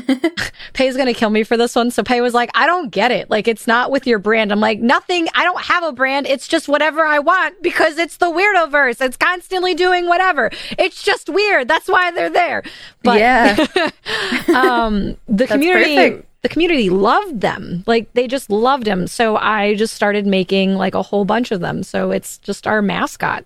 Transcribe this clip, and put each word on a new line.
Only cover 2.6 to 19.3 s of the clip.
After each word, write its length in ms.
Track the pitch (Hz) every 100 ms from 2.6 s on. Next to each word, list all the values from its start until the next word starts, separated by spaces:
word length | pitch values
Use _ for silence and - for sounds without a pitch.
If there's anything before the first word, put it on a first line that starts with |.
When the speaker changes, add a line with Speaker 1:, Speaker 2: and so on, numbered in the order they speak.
| 269
Speaker 2:
don't 260 | 349 294
get 200 | - 240
it. 160 | 208 -
Like, 180 | 220 208
it's 180 | 226 -
not 240 | 233 254
with 160 | 269 262
your 120 | 226
brand." 320 | 196 226 214
I'm 100 | 208
like, 200 | 214 214
"Nothing. 480 | 233 311 - 359 330 -
I 100 | 320
don't 160 | 381
have 240 | - 339 330
a 80 |
brand. 340 | 247 262 269 262
It's 220 | 269 -
just 200 | 320 -
whatever 340 | 285 302 302 320
I 140 | 294
want 440 | 285 370 320 370
because 360 | 349 - 320 302
it's 180 | 339 -
the 140 | 349
Weirdoverse. 720 | 320 415 381 320 285 262 233 262
It's 140 | 254
constantly 560 | 330 359 - 370 359 339
doing 320 | 359 359 349
whatever. 420 | 349 370 311 220 - - -
It's 240 | 370 -
just 260 | - - -
weird. 400 | 320 415 349 247
That's 180 | 320 -
why 220 | 359 359
they're 200 | 349 339
there." 320 | 349 339 220 - - - -
But 160 | - 226
Speaker 1:
Yeah. 480 | 226 254 233 208 302
Speaker 2:
<laughs> 240 | - 320 - - - 381 254 - 247
um, 640 | 262 240 226 208 - - -
the 180 | 202 262
Speaker 1:
That's 80 |
Speaker 2:
community, 440 | 220 320 370 311 302
Speaker 1:
perfect. 300 | 311 - - _
Speaker 2:
the 60 | -
community 420 | - 330 320 202
loved 500 | 185 202 311 415 254
them. 420 | 170 - - 175 185
Like, 260 | 233 214 -
they 120 | 247
just 240 | 262 -
loved 360 | 208 240 269 214
him. 200 | 185 175
So 300 | - 226